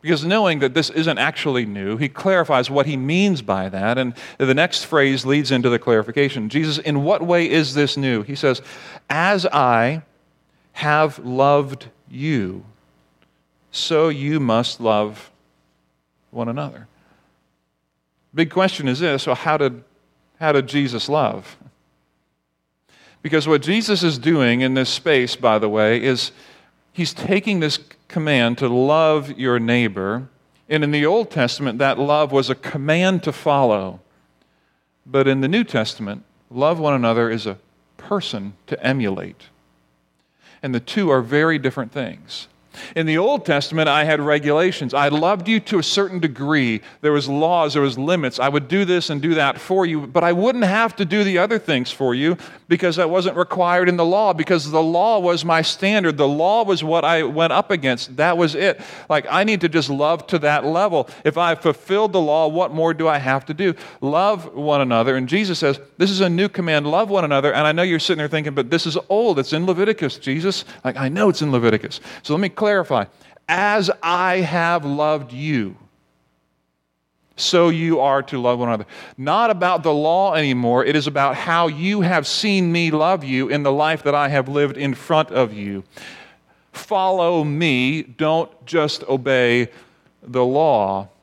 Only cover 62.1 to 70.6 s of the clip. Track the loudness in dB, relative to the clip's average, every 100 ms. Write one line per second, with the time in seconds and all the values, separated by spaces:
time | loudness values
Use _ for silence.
62.1 | 0 2 2 0 0 -2 0 -2 0 0
63.1 | 0 0 -2 -4 -4 -2 -4 -12 -8 -2
64.1 | 0 0 -2 -6 -6 0 2 2 2 2
65.1 | 0 0 -2 -2 0 -2 -2 -8 -2 0
66.1 | 2 0 2 0 -2 -2 0 0 0 0
67.1 | 0 2 2 2 2 2 2 0 0 0
68.1 | -2 -2 -4 -4 -4 0 0 0 -6 -2
69.1 | 0 2 0 0 0 0 0 0 0 -4
70.1 | -6 -4 -2 -2 -4